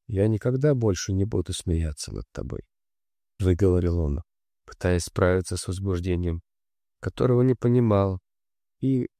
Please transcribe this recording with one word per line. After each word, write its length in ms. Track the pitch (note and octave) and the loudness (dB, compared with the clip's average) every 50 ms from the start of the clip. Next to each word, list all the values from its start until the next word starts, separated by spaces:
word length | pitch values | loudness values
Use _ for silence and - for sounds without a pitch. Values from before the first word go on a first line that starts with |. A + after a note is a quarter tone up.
| _ | _
я 220 | - A2 F#2+ G2+ A2 | -6 -2 0 2 2
никогда 460 | A2 G2+ - B2+ B2+ C3 C#3 D3+ C#3+ | 0 0 0 -2 -2 2 2 2 2
больше 380 | B2 A#2 G#2+ F#2 - - - G2 | 2 2 0 0 0 -2 -2 0
не 120 | F#2+ G2 | 0 0
буду 280 | A2+ - G2 F2+ - F2+ | 0 0 -2 -2 -2 -6
смеяться 600 | - - F#2 E2+ D#2+ E2 D#2 D2+ - - - G1+ | -6 -2 -2 -2 0 -2 -4 -6 -8 -12 -10 -10
над 120 | G1+ G1+ _ - | -10 -10 _ -10
тобой", — 300 | - - C2 - - - _ _ _ _ _ _ _ _ _ _ _ _ _ _ - | -10 -10 -8 -10 -12 -14 _ _ _ _ _ _ _ _ _ _ _ _ _ _ -2
выговорил 600 | G2 F#2 F2+ E2+ G2+ F#2 F2+ F2+ F2 F2 E2+ E2+ | 2 2 4 4 4 4 4 4 2 0 0 0
он, 240 | E2 D2 C#2+ C#2+ - _ _ _ _ _ _ _ _ | 0 -2 -2 -4 -6 _ _ _ _ _ _ _ _
пытаясь 400 | - - - - F2+ F2+ F2 - | -20 -14 -4 -2 0 0 0 -2
справиться 520 | - - - F#2+ F2+ F#2 F#2 F2+ - F#2 | -4 -2 0 2 2 2 2 -2 -4 -8
с 100 | F2 - | -8 -6
возбуждением, 760 | - F#2 F#2 G2 G2 F#2 F2 F2 F#2 F2+ F2 F2 F2 E2 E2 - _ _ _ _ _ _ _ _ _ _ _ | -6 -6 -6 -4 -4 -4 -2 -2 -2 -2 -2 -2 -2 -4 -6 -8 _ _ _ _ _ _ _ _ _ _ _
которого 420 | - - - - B2+ B2 B2 B2 B2 | -8 -8 -4 0 2 2 4 4 4
не 120 | C3 B2 | 2 2
понимал 680 | - - A#2+ A#2+ B2 A#2+ A2+ G#2 G2 G2 G2 F#2+ F2+ _ _ _ _ _ _ _ _ _ _ _ - | 2 2 2 4 4 4 4 4 2 2 0 -2 -6 _ _ _ _ _ _ _ _ _ _ _ -6
и 280 | - C3+ C3+ B2+ B2 - _ _ | -2 -2 0 0 -2 -6 _ _